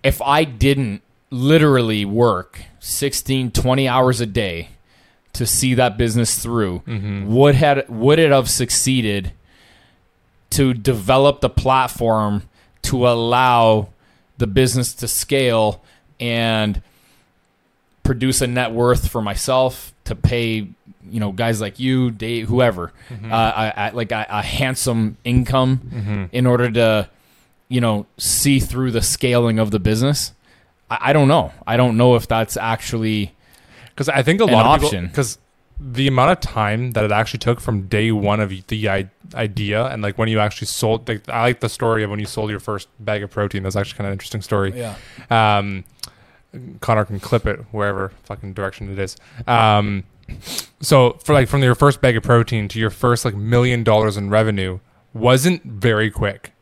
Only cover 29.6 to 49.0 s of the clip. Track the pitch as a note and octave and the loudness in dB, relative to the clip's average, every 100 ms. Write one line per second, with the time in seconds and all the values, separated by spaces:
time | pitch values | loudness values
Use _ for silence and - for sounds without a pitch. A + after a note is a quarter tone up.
29.6 | G#2+ G#2 F#2+ A2 C3+ D3 - - _ _ | 0 0 0 2 0 0 -6 -12 _ _
30.6 | _ _ _ A#2 B2 D3+ C#3 D#3 F2 - | _ _ _ -4 2 4 4 4 0 -8
31.6 | - A#2 B2+ A2+ B2 A#2+ - A2+ A2+ - | -2 2 2 4 4 4 2 -2 -2 -4
32.6 | A2+ A2+ - A#2 A2 G#2+ G2 _ _ _ | -4 -4 -4 -4 -2 -2 -4 _ _ _
33.6 | _ - - - C#3 C3+ B2 F#3+ G#3+ A2 | _ -20 -20 -6 -2 0 2 2 4 6
34.6 | A2+ D3+ D3 G2 F2 D3 A#2+ - _ _ | 6 4 2 -2 -4 -4 -4 -6 _ _
35.6 | _ - C#3 A#2+ C3+ B2+ C#3 F3+ - A2+ | _ -14 -10 -2 0 4 2 2 -2 -2
36.6 | G#2 A2 B2+ A2 G#2+ G#2 A2 A2+ - A#2+ | 0 0 -2 -2 0 0 -2 -4 -4 -2
37.6 | - G#2+ F#2+ G#2+ A2+ G#2+ G2+ G#2+ G#2 F#2+ | -2 -4 -2 -2 0 0 0 0 -2 -6
38.6 | - A2 G#2 G2 F#2+ _ - A#2 A2 G2 | -8 -4 -2 -2 -4 _ -16 -6 -6 -4
39.6 | G2+ G#2 C3 B2 G#2 G2 A2 A2 G#2+ - | -2 -2 -2 -4 -6 -2 -2 0 0 -4
40.6 | G#2 - A2 A2+ A#2+ G#2+ - A#2+ A#2+ B2 | -10 -4 -2 -2 -4 -8 -6 0 0 0
41.6 | A2+ - A2+ A2 G#2 G#2 G#2 - G#2+ G2+ | -6 -4 -2 -2 -2 -6 -6 -6 -6 -6
42.6 | - G#2 - _ G#2+ G#2 G2+ - G2+ G2+ | -6 -8 -10 _ -6 -6 -6 -4 -4 -4
43.6 | F#2+ G2+ G2+ - G2+ G2 - A2 - G#2 | -4 -4 -6 -6 -8 -8 -8 -12 -4 -2
44.6 | G2 G#2+ A2+ G2 - - - A#2 G#2+ G#2 | -2 -6 -12 -12 -20 -20 0 2 4 2
45.6 | G2+ G2 - _ - _ _ _ _ - | -2 -8 -12 _ -20 _ _ _ _ -20
46.6 | B2+ - - A2 G2+ G2+ - A#2 A2 G#2 | -18 -8 0 0 0 -6 -2 -2 -2 -8
47.6 | A2 G#2+ G2+ G2 F#2+ - _ G2+ G2 F#2+ | -10 -4 -4 -4 -8 -10 _ -14 -12 -8
48.6 | F#2+ - G2 G2 | -8 -8 -10 -8